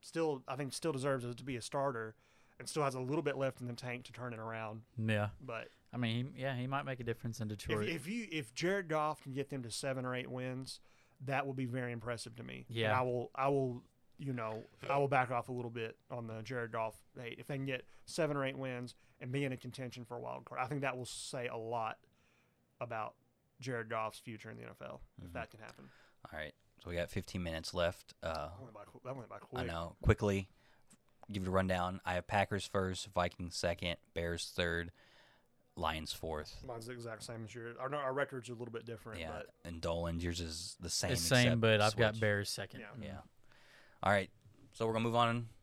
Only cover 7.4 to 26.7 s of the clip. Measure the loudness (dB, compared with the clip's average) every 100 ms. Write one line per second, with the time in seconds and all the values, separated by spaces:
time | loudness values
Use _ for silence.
7.4 | -2 -2 0 0 2 0 -2 -4 -2 -4
8.4 | -4 0 2 2 2 2 2 0 -4 -4
9.4 | -2 -2 -4 -4 -2 0 0 -2 -2 -4
10.4 | -4 -4 -6 -12 -16 -20 _ _ 0 0
11.4 | 2 0 -2 0 -2 -4 -2 -4 -4 -10
12.4 | -10 -10 -6 2 4 6 4 2 -2 2
13.4 | 4 6 4 -2 -8 _ _ -10 -4 -2
14.4 | -2 -4 -6 -12 2 4 6 6 6 2
15.4 | 0 -4 -4 -4 -6 -6 _ -8 -6 -6
16.4 | -4 -4 -2 0 -2 -4 -16 -10 -8 -8
17.4 | -6 -2 0 -2 -4 -18 -8 0 2 4
18.4 | 0 0 -4 -4 -6 -10 _ _ -4 0
19.4 | 0 -2 -6 -8 -8 -8 -8 -8 -6 -6
20.4 | -6 -2 -2 0 0 -2 -6 -8 -8 -4
21.4 | -4 -4 -2 -2 -2 -6 _ _ _ _
22.4 | _ _ _ _ -6 -4 -4 -8 _ _
23.4 | _ _ -6 -4 -2 0 -2 -4 -10 -10
24.4 | -10 -12 -12 -12 -10 -12 -14 -14 -10 -8
25.4 | -8 -10 -16 -16 -20 -20 -20 _ -12 -6
26.4 | -6 -8 _